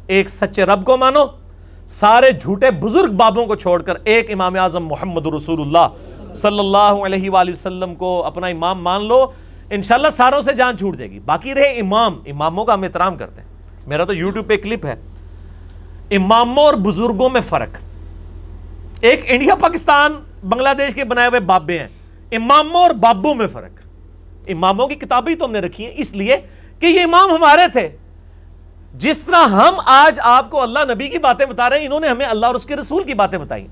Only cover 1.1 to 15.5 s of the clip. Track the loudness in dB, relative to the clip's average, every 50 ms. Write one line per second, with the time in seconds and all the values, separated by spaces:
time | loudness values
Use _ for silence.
1.1 | 4 2 2 0 -2 -10 -20 -20 -20 -20 -20 -20 -20 -20 -20 -20 -4 2 4 6
2.1 | 6 6 6 6 4 2 -2 -6 -2 0 0 0 0 0 -2 0 2 2 2 2
3.1 | 2 2 2 2 2 0 -2 -2 -4 -4 -2 0 0 0 -2 -4 -8 -4 0 0
4.1 | 2 2 0 -2 -4 -4 -4 -2 0 0 -2 -2 -2 -4 -6 -8 -8 -8 -8 -6
5.1 | -6 -6 -4 -4 -6 -6 -6 -6 -6 -4 -2 0 2 2 2 2 0 -6 -20 -20
6.1 | -20 -20 -18 -18 -8 -4 -2 -2 0 0 0 2 4 4 4 4 2 0 -2 -4
7.1 | -4 -4 -2 0 2 2 2 0 -2 -8 -10 -10 -8 -8 -8 -10 -8 -6 -6 -4
8.1 | -4 -4 -4 -6 -6 -6 -6 -6 -6 -4 -4 -4 -4 -4 -4 -4 -4 -2 -2 2
9.1 | 2 2 2 0 -2 -10 -20 -20 -20 -20 -12 -10 -8 -6 0 0 2 2 2 0
10.1 | 2 2 2 2 2 2 0 -2 0 0 0 0 -2 -4 -6 -6 -6 -8 -12 -14
11.1 | -16 -10 -4 -4 -4 -4 -4 -4 0 0 0 0 0 -2 -4 -2 0 0 0 0
12.1 | -2 -6 -12 -12 -8 -6 -6 -4 -4 -4 -2 -2 -2 -2 -2 -4 -4 -2 -2 -2
13.1 | -4 -6 -12 -16 -16 -20 -20 -20 -20 -20 -20 -20 -20 -18 -10 -6 -4 -4 -2 -2
14.1 | -4 -4 -4 -4 -4 -6 -4 -2 -2 -2 -4 -6 -8 -8 -8 -8 -10 -10 -14 -18
15.1 | -20 -20 -20 -20 -20 -20 -20 -20